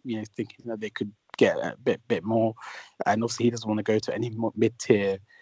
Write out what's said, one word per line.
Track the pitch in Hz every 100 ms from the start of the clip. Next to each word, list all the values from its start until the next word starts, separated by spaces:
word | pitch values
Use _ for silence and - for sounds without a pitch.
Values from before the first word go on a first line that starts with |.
you | 127 110
know, | 107 -
thinking | 107 -
that | 117 110
they | 107
could | - 104 - _ -
get | 101 80
a | 82 -
bit, | 127 104 -
bit | 98
more. | 98 113 113 113 - - - -
And | - 107
obviously | 117 -
he | 120
doesn't | 117 110
wanna | 107
go | 104 110
to | -
any | 110 120
more | 110 113 104
mid-tier | 113 - - 107 98 95 - -